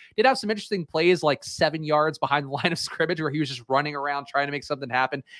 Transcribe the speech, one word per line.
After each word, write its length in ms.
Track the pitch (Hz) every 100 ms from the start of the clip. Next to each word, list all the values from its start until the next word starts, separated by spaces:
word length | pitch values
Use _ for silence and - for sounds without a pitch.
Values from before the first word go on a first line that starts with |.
| - -
did 120 | 240
have 100 | 269
some 140 | 208
interesting 340 | 214 - 202 160
plays, 380 | 160 170 180
like, 200 | 156 139
seven 400 | - - 160 160
yards 360 | 156 151 156 156
behind 260 | 143 143 139
the 40 |
<laughs> 140 | 135
line 80 | 170
of 60 | 165
scrimmage 420 | - - 160 165
where 120 | 156
he 80 | 147
was 100 | 143
just 140 | 131 120
running 280 | 135 147 147
around 320 | 143 143 139
trying 180 | 143 143
to 60 |
make 120 | 143
something 260 | - 139 135
happen. 320 | 123 131 139 - -